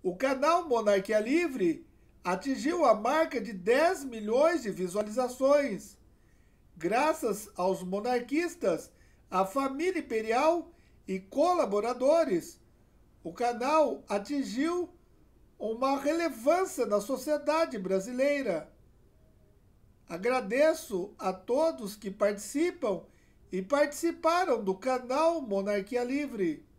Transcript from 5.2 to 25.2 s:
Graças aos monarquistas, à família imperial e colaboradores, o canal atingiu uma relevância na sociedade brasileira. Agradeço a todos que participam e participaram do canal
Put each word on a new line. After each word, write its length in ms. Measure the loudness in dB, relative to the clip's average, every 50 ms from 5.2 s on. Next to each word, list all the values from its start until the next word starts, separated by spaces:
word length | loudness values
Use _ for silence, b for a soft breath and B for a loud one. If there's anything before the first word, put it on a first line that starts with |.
| -2 -2 -2 0 2 4 4 4 4 0 -4 -8 -10 -16 -20 -20 -20 _ b b b b b b b b b b b b -14
Graças 760 | -6 -2 0 2 2 2 2 0 0 -2 -2 -2 -4 -8 -14 -6
aos 260 | -2 0 0 0 -2
monarquistas, 1080 | -4 -6 -4 -4 0 0 -2 -2 -2 0 -2 -2 -2 -2 -6 -2 0 0 0 0 -4 -14 b b b b b b b b
à 160 | -2 0 0
família 540 | 0 0 -2 -2 -2 -2 -2 -2 -2 -2 -4
imperial 760 | -6 -4 -4 -4 0 0 0 4 4 4 2 2 -2 -8 b b b b b b _
e 120 | -6 -6 -6
colaboradores, 1400 | -8 -4 0 2 4 4 4 2 2 0 0 0 0 0 -2 0 2 4 4 4 4 2 0 -2 -2 -6 -18 _ -20 _ _ _ _ _ _ _ -20 _ _ _ -14
o 80 | -14
canal 720 | -6 -2 -2 -2 -2 -2 0 2 4 4 4 4 0 -6 -4 -4
atingiu 800 | -4 -4 -2 -2 -4 -4 -2 -2 -2 0 0 0 0 -2 -4 -6 -10 -20 _ _ -20 _ _ _ _ _ -20 _ _ _
uma 400 | -6 -6 -4 0 0 0 0 0
relevância 880 | 0 0 0 0 0 -2 -4 0 2 2 4 4 2 -2 -2 -4 -2
na 140 | 0 0 0
sociedade 760 | 0 -2 -6 -4 -2 -2 -2 -2 0 0 2 2 0 0 -2
brasileira. 960 | -8 -4 -2 -2 -2 -2 -4 -2 0 2 2 2 0 -2 -2 -4 -4 -6 -10 -20 _ -20 _ _ _ _ _ _ _ -20 _ _ _ _ _ _ _ _ _ _ _ _ _ _ _ _ -10
Agradeço 1040 | -10 -4 0 0 0 0 0 0 2 4 4 4 4 2 -6 -6 -6 -6 -6 -6 -10 -4
a 140 | -4 -4
todos 640 | -4 -4 -4 -2 0 2 2 2 0 -4 -10 -12 -12
que 140 | -10 -10 -12
participam 920 | -2 0 0 0 0 -2 -10 -6 -2 0 0 0 -2 -2 -4 -2 -2 -4 b b b b b b b b b -8
e 100 | -6 -6
participaram 1000 | -2 0 2 2 2 0 0 -2 -2 -4 -4 0 2 2 4 4 2 2 0 0
do 120 | 0 -4 -4
canal 640 | -2 -2 -2 -2 -2 -2 -2 0 2